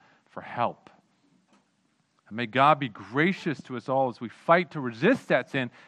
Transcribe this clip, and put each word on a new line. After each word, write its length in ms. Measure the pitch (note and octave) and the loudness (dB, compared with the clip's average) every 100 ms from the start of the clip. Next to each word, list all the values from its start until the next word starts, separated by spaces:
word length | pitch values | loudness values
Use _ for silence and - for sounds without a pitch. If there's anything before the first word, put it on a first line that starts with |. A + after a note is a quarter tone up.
| _ _ _ | _ _ _
for 120 | - | -16
help. 500 | - - A2 - - _ _ _ _ _ _ _ _ _ _ _ _ _ _ | -12 -4 -4 -6 -18 _ _ _ _ _ _ _ _ _ _ _ _ _ _
And 100 | G#2+ | -8
may 80 | A#2 | -2
God 340 | B2 C#3+ D3+ | 4 6 4
be 80 | C3 | 0
gracious 720 | A2 G2+ C3 F3 F3+ E3+ B2+ | -8 -6 0 0 0 -6 -6
to 120 | - B2 | -8 -10
us 140 | - | -2
all 200 | C3+ C3 | 0 0
as 120 | A2+ | -4
we 80 | A2 | -14
fight 400 | - - E3+ - | -6 2 4 2
to 80 | D#3 | -6
resist 500 | B2+ A2+ F3 C4+ - | -8 0 2 2 2
that 200 | D3 - | 0 0
sin 220 | C#3 B2 - | -4 -4 -10